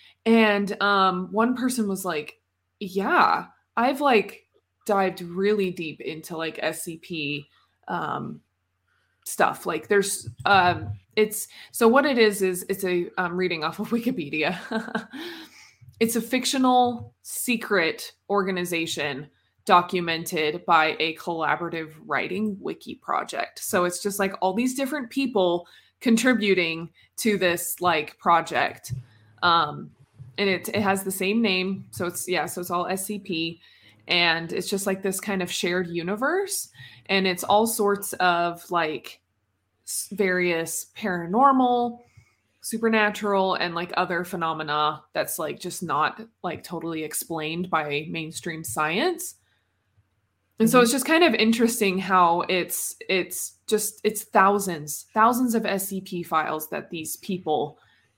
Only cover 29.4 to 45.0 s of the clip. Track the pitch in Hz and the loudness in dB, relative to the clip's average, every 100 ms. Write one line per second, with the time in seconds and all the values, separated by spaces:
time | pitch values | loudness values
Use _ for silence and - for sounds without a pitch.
29.4 | 175 165 151 143 - _ _ - - - | 4 4 2 -4 -14 _ _ -20 -14 -2
30.4 | 202 180 214 208 196 196 190 190 190 226 | 0 0 -2 0 0 0 -2 -4 0 2
31.4 | 220 185 185 196 - - 175 175 - 175 | 2 2 -2 -4 -8 -8 -6 -6 -2 -2
32.4 | 165 - 175 175 175 190 190 208 202 165 | -2 -6 -4 -4 -2 -4 -6 -8 -6 -6
33.4 | 165 165 _ _ - _ - 175 170 165 | -6 -8 _ _ -20 _ -2 2 2 2
34.4 | 165 - 175 196 196 190 196 190 - 190 | -2 -6 -4 -2 -2 -2 -2 -4 -4 -4
35.4 | 180 - 185 180 175 170 170 208 269 370 | -4 -2 -2 0 -2 -4 -4 -2 0 0
36.4 | 381 - - - - - - 190 190 180 | -2 -6 -8 -16 -20 -18 -2 0 2 0
37.4 | - 208 226 226 202 202 196 - 180 175 | 2 4 4 2 0 0 -4 0 2 2
38.4 | 175 170 - 175 156 143 - - _ _ | 0 -4 -4 -2 0 -4 -10 -20 _ _
39.4 | _ _ _ _ - - - 196 190 180 | _ _ _ _ -10 -8 -6 -2 0 2
40.4 | 175 165 165 - - - 214 180 170 214 | 2 0 -2 -6 -10 -8 -4 -4 0 4
41.4 | 269 262 247 247 240 233 _ - _ _ | 6 6 4 2 0 -6 _ -20 _ _
42.4 | _ _ - 226 226 220 208 202 214 196 | _ _ -10 -2 2 4 2 0 0 2
43.4 | 190 - 175 170 175 - 180 175 180 175 | 2 0 -2 -4 -4 -2 0 -2 -4 -4
44.4 | 165 156 156 151 151 151 | -2 -2 -2 0 0 0